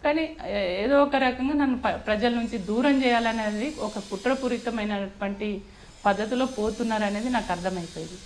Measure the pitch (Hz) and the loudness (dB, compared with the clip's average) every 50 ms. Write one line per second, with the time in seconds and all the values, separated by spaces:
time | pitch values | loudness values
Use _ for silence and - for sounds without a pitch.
0 | - 294 302 320 320 320 320 - - 175 202 208 196 175 180 190 208 254 277 285 | 2 2 2 2 0 -2 -6 -10 -8 -4 -2 -2 0 0 -2 0 2 4 6 6
1 | 285 285 285 262 262 254 247 254 254 277 302 285 285 269 247 240 - 214 170 - | 6 6 4 2 2 2 2 0 -2 0 2 2 2 2 2 2 0 0 0 0
2 | - 220 214 208 233 240 233 240 226 214 233 226 175 196 214 233 262 294 277 269 | 0 0 0 2 2 2 2 2 -2 -2 -4 -6 -2 0 0 4 4 4 4 6
3 | 269 247 240 233 233 226 226 226 214 214 208 208 233 302 302 - 233 208 - 214 | 4 4 4 4 2 2 0 0 -2 -2 -2 -2 -4 -4 -4 -4 -6 -6 -6 -8
4 | 196 - 202 190 - 247 262 262 269 247 247 233 240 240 220 220 208 214 208 202 | -6 -6 -8 -2 0 0 0 2 0 -2 -2 -2 -2 -4 -4 -2 -2 -2 -2 -4
5 | 196 190 196 - 208 196 202 196 214 214 202 185 - - - - - - - - | -4 -6 -6 -6 -4 -4 -4 -4 -4 -4 -4 -6 -8 -14 -20 -20 -20 -20 -20 0
6 | - 202 196 196 214 214 254 247 262 254 - - 208 220 208 - 240 233 220 214 | 2 2 2 2 0 -2 0 0 0 0 0 -2 -2 -2 0 -2 -2 0 2 2
7 | 214 202 202 208 226 254 247 226 202 - 180 175 175 185 185 180 170 165 - 147 | 2 0 0 -2 -2 0 0 -2 0 -2 -4 -2 -2 -4 -2 -4 -6 -8 -8 -10
8 | 165 165 180 185 - | -10 -10 -12 -14 -16